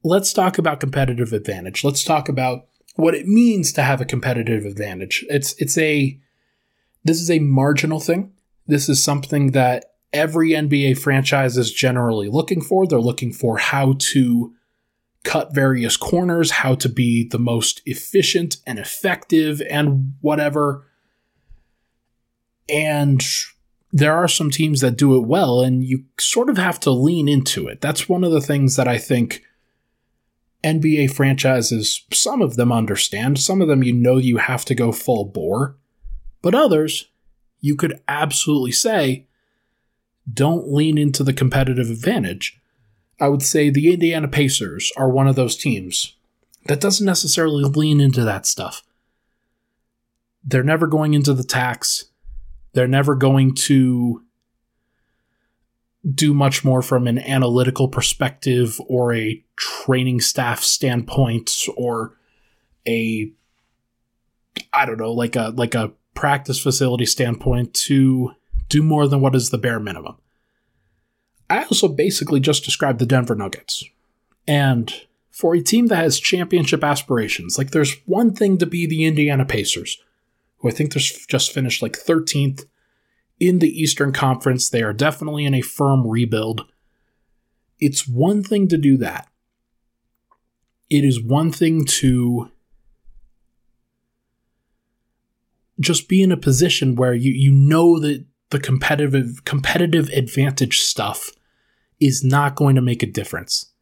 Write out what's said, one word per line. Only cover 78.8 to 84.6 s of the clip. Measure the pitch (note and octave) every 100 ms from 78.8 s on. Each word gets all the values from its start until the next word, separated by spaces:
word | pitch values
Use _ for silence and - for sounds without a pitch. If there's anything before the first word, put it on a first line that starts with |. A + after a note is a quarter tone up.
| E3
the | D#3+
Indiana | D#3+ D3+ D3 C#3
Pacers, | C3+ A#2 G2+ - - - _ _ _ _ _ _
who | A#2+
I |
think | - -
there's | C#3 - - -
just | - -
finished, | C#3+ B2+ -
like, | A#2 -
thirteenth | - E3 D#3+ C#3+ C#3 C3+ - _ _ _ _ _ _ _
in | F3+ F3+
the | E3
Eastern | - D#3 - C#3+
Conference. | C3 C3+ B2 C#3 B2+